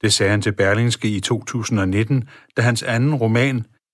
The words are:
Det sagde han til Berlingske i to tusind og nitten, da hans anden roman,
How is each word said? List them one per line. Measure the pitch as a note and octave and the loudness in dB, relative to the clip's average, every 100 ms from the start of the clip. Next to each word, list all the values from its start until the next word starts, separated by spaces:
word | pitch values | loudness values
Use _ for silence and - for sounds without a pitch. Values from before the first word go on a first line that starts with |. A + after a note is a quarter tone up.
Det | A2 | -2
sagde | - G2 | 2 2
han | G#2 | 2
til | G#2+ | -2
Berlingske | G2 G2 G#2 A#2+ A2 A2 | 0 2 2 0 0 -2
i | G2+ | -2
to | - A2+ | -2 -4
tusind | - A#2+ G#2+ G#2 | -4 -6 -2 0
og | F#2+ | 0
nitten, | G2+ A2 C3 A2+ - _ - | 0 2 0 -2 -14 _ 0
da | |
hans | A#2+ A#2 | 0 0
anden | - A#2 C#3 | -2 0 0
roman, | D3 A2 A#2+ C3+ B2+ A2 _ _ | 0 0 2 0 -2 -8 _ _